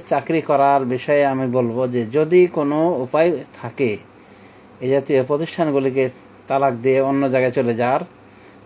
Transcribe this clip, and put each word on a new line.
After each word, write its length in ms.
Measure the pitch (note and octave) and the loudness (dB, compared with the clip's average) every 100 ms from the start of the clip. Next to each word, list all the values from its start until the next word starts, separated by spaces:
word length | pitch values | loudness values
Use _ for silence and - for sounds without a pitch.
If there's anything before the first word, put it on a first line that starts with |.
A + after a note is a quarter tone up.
| E3+ | 0
চাকরি 320 | D3 C3 E3 | -4 0 -2
করার 440 | C#3+ C#3+ C#3 C#3 C3 | 0 2 4 2 0
বিষয়ে 400 | B2+ - D3 C#3+ | -4 0 2 2
আমি 220 | C3 C3 | 0 -2
বলবো 400 | B2+ A#2+ A2+ B2+ | 0 0 -2 -2
যে 180 | B2 A2 | -2 -2
যদি 420 | C3+ D#3 F3+ F3+ | 0 2 4 4
কোনো 420 | E3+ C#3+ D3+ E3 | 2 -2 0 0
উপায় 420 | D#3 B2+ D3 E3+ C#3+ C#3+ - | -2 -2 2 2 0 -8 -14
থাকে 360 | A#2+ - B2+ G2+ - - - - - - - - | -12 -2 -2 -2 -10 -20 -20 -20 -20 -20 -20 -10
এই 80 | B2+ | -2
জাতীয় 340 | C#3 C3 C#3 | -2 2 0
প্রতিষ্ঠানগুলিকে 840 | B2+ D3 E3 - D#3+ C#3 C3+ C3 B2+ - - - - | 0 -2 -4 -4 -2 0 0 0 -2 -4 -20 -18 -4
তালাক 260 | C3+ C#3 | 0 0
দিয়ে 280 | A#2+ B2+ C3 | 0 0 2
অন্য 300 | C3+ C#3 C#3 | 2 0 0
জায়গায় 200 | B2+ B2+ | 0 0
চলে 220 | A#2+ A#2+ | 0 -2
যাওয়ার, 260 | A2+ B2 C#3+ F3+ - - - - - | 0 0 -2 -4 -16 -20 -20 -20 -20